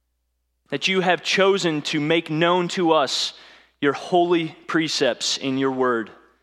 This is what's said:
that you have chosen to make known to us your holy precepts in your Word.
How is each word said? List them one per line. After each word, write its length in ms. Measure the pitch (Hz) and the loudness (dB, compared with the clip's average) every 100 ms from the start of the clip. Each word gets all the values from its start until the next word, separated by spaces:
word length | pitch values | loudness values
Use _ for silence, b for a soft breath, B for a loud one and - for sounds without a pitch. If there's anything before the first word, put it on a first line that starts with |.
| _ _ _ _ _ _ - | _ _ _ _ _ _ -10
that 180 | 143 - | -4 -2
you 140 | 190 | 0
have 200 | 180 170 | 2 0
chosen 640 | - - 190 196 170 151 | 0 2 4 4 0 -2
to 160 | 139 156 | -2 -2
make 320 | 147 165 165 | 0 0 0
known 360 | 156 170 180 175 | 0 2 2 0
to 240 | 190 170 | 0 2
us 400 | 160 131 - - - B B B B | 2 2 -2 -6 -8 B B B B
your 140 | 143 | -2
holy 640 | 131 - 180 175 175 160 - - | -2 0 2 2 2 -2 -8 -4
precepts 720 | 165 160 - 135 110 - - | -2 0 0 0 0 -4 -4
in 220 | 135 131 | -4 -2
your 120 | 135 | -2
Word. 380 | 131 127 117 107 - _ _ | 0 0 0 -4 -12 _ _